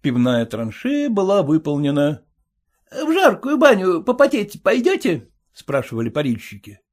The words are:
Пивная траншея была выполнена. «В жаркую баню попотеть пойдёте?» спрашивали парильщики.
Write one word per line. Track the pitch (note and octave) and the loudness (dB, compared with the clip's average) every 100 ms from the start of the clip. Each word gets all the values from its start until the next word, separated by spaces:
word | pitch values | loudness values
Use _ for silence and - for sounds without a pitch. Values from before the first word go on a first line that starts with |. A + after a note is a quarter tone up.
Пивная | D3 B2 B2 A#2+ | 0 0 2 0
траншея | A#2 A2 A2+ - B3+ C#4+ C#4+ | -2 -6 -8 -6 -4 -2 -2
была | G#3 F#3+ G3+ | -2 2 0
выполнена. | C#3+ D#3 D3+ D3 D3 D3 C#3+ D3+ _ _ _ _ _ _ _ | 2 0 0 -2 0 0 0 -2 _ _ _ _ _ _ _
«В | - D#4 | -6 -2
жаркую | E4+ E4+ G3 C4 D4 | 2 2 2 -2 4
баню | D4 G#3 F#3 E3+ | 4 4 2 0
попотеть | F#3 B3 C#4 C4 G3+ - | -2 2 2 2 -4 -2
пойдёте?» | F#3+ B3 C#4+ G4 C4 D3 - _ _ | 0 2 0 0 -2 -4 -8 _ _
спрашивали | - - C#3 - A2+ A2+ | -20 -6 -4 -4 -6 -4
парильщики. | D3 C#3+ A2 - G2+ - G2+ _ | -2 -2 -4 -8 -20 -20 -20 _